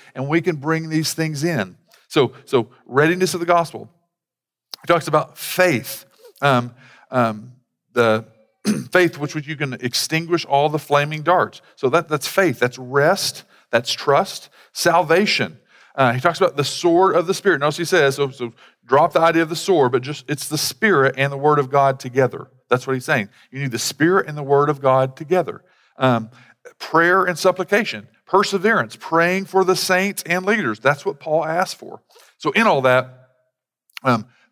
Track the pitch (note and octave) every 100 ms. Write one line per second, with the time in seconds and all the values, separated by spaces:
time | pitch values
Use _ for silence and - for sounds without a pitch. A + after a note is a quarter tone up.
0 | - C#3 C#3 E3 F3+ D#3 C#3+ D#3+ D#3+ D#3
1 | D3+ - D#3+ D3 E3 D3 F#2+ - _ _
2 | _ D3+ B2+ - - B2 A2 _ - B2
3 | D#3 F3+ F3+ F3 E3+ F3 D#3+ - - _
4 | _ _ _ _ _ _ - - - E3+
5 | D#3 D3+ - - - - F#3 B2 - -
6 | - _ - - C#3+ B2+ A#2+ - - -
7 | - B2+ A#2 G#2+ B2 B2 _ _ _ B2
8 | A#2 A2 A2 _ _ _ - F3 B2 F3+
9 | F3 C#3+ D3 D#3 C#3+ D3 C#3 B2 B2 -
10 | - D#3+ E3 E3+ - C#3 D3+ D3+ - C#3+
11 | D3 D#3 D3+ F3+ - - _ - C3 D#3+
12 | D#3+ D3+ - - F3+ A#2+ B2 - B2 C#3
13 | D3 G3 - - - _ - - - -
14 | - C#3+ G3+ - - _ _ - E3+ E3+
15 | D#3+ E3+ G#3 - G2 D#2+ _ _ _ -
16 | B2+ B2 E3+ D#3+ F3+ D3 C#3 - F3 E3+
17 | F#3+ E3+ E3+ F#3+ G3 D#3 D3 D3+ E3 F3+
18 | C#3 C3+ C#3 B2+ A#2+ - - _ A2+ C3+
19 | E3 E3+ E3 E3 D#3+ E3 - F3 B2+ B2+
20 | B2+ D3+ - C#3+ - D3+ - - A3 D#3+
21 | C3+ C3+ C#3 C#3 D3 D3 C3 C#3 C#3 C3+
22 | B2+ B2+ B2+ E2+ - _ - B2 C3+ C3
23 | C#3 C#3 G2+ _ _ C3+ C#3 A#2 - -
24 | D#3+ F#3+ - D3 C#3 C#3+ D3 C#3+ C3+ C3
25 | C3 - D3+ F3+ D3 - _ _ _ -
26 | C3 A#2 A2 - _ _ - - - E3
27 | E3+ F#3+ F3+ E3+ F#3 F3+ F3+ G3+ A3+ A2
28 | G2+ _ - F#3+ G3 G3 G3+ G#3 A2+ -
29 | - E3 E3+ F#3+ F#3+ F#3+ F#3 F#3 - F#3
30 | G3+ F3 - F3 F#3 A3 C#3 G#2+ C3+ D3+
31 | G3 - E3 D#3 D#3 E3+ F#3+ - - -
32 | _ _ _ _ E3 G#3 A3 D3+ B2+ B2+
33 | B2+ - _ _ _ _ _ _ _ -
34 | C3+ A2+ G#2 _ _